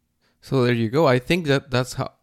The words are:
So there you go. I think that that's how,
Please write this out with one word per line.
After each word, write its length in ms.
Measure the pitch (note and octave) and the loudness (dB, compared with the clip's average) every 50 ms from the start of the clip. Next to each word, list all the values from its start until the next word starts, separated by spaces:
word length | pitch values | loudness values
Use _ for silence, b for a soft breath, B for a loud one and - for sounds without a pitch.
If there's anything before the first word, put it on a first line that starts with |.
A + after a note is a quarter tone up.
| _ _ _ _ _ _ _ _ | _ _ _ _ _ _ _ _
So 240 | - - C3+ C3+ B2 | -10 -4 -2 0 2
there 100 | B2 B2 | 2 2
you 160 | A#2 A2+ G#2+ | 0 -2 -2
go. 180 | A#2 D3 E3+ C#3 | 0 2 2 4
I 120 | B2 B2+ | 2 2
think 280 | B2 - E3 F#3 E3 C#3+ | 2 0 -2 -2 0 0
that 240 | C3+ C#3 - - | -2 -2 -2 -2
that's 240 | B2 B2 B2+ - - | -4 -4 -4 -4 -6
how, 180 | - C3 - _ _ | -8 -8 -8 _ _